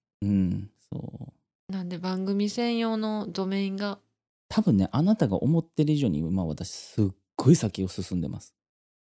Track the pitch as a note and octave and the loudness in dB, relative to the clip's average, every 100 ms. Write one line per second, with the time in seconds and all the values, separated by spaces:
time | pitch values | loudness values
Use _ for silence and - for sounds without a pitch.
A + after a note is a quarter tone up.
0 | _ _ G3+ G3+ F#3 G2 G2+ _ _ - | _ _ 0 2 2 0 -8 _ _ -12
1 | - - - - _ _ - F#3+ F3 F3 | -10 -12 -16 -18 _ _ -10 -8 -8 -6
2 | F#3 F#3 F#3+ G3+ G#3 G#3 A#3+ A#3 A3+ A3 | -4 -4 -2 0 -2 -2 -2 0 -2 -2
3 | G#3+ G#3+ G3+ F3 F#3+ G3 G3 G3 G3+ G3 | -2 -4 -6 -4 -2 -2 -2 -4 -6 -6
4 | _ _ _ _ - - G#3+ G#2 F#2 C3 | _ _ _ _ -4 0 4 4 4 2
5 | F3+ A3 C3 F#2+ B2+ E3 - - D3+ D3+ | 2 4 2 2 2 2 0 0 2 2
6 | B2+ D2+ E2 F#2+ E2 D2 F2+ - - - | 2 0 0 -2 -2 -4 -8 -12 -6 0
7 | G2+ - _ - B2+ - G#2+ - F#2+ - | 0 0 _ 2 6 6 4 -2 -6 -6
8 | F#2 F2+ D#2 - - _ _ _ _ _ | -4 -4 -4 -6 -14 _ _ _ _ _